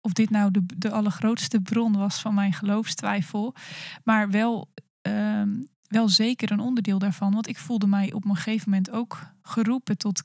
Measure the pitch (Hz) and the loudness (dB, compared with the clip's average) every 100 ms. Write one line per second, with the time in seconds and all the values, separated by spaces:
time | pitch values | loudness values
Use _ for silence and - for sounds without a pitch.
0 | 226 180 220 208 202 196 180 - 220 214 | -2 2 2 4 4 4 0 -2 -2 0
1 | 208 175 220 226 - 220 185 220 226 202 | 0 0 0 0 0 0 0 0 2 2
2 | 202 - 220 202 202 185 202 208 220 - | 0 -2 -2 2 2 0 0 0 -2 -4
3 | 208 202 - 208 220 - - - - - | -2 -2 -2 -4 -4 -8 -16 -16 -16 -6
4 | - 220 202 202 226 226 - - _ _ | 2 2 4 2 2 -2 -6 -18 _ _
5 | 185 208 208 214 208 214 269 _ _ 214 | -4 -2 0 0 0 -2 -8 _ _ 2
6 | 226 185 220 254 220 208 233 254 208 196 | 4 4 2 0 -2 -2 0 -2 0 0
7 | 196 - 202 208 220 226 - 233 202 196 | 0 0 0 0 -2 -8 -4 0 2 2
8 | 190 214 196 190 - 220 - 196 185 220 | 0 -2 -2 -2 0 -2 2 0 0 -4
9 | 240 - - _ - - 226 254 - 208 | -6 -10 -16 _ -6 -2 0 0 -2 -4
10 | 214 185 | -2 -4